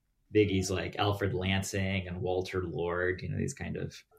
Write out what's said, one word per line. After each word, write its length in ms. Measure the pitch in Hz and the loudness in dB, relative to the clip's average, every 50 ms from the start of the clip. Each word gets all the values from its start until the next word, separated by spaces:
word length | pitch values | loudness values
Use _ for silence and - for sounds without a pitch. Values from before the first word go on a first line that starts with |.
| _ _ _ _ _ - - | _ _ _ _ _ 2 4
biggies 360 | 107 104 95 95 95 92 - | 6 6 6 4 2 2 2
like 260 | 95 90 90 - - - | 0 -2 -2 -2 -2 0
Alfred 360 | 104 104 101 - 101 95 95 | 2 2 2 2 2 0 0
Lansing 760 | 90 92 95 98 98 98 - - 98 95 95 98 95 87 90 | 0 0 2 2 0 0 0 -2 0 0 0 0 -2 -2 -4
and 140 | 87 90 | -6 -4
Walter 420 | 92 90 90 92 90 - - 92 90 | -2 -2 0 0 -2 -2 -2 -4 -4
Lord, 580 | 85 80 82 85 87 87 90 90 90 92 92 | -2 -2 -2 -2 -2 0 0 0 0 0 -2
you 80 | 95 92 | -4 -4
know, 80 | 95 95 | -2 -2
these 160 | 92 92 - | -2 -2 -4
kind 240 | - 87 90 - 90 | -6 -8 -6 -6 -6
of 180 | 92 90 - - - _ _ | -6 -8 -10 -12 -20 _ _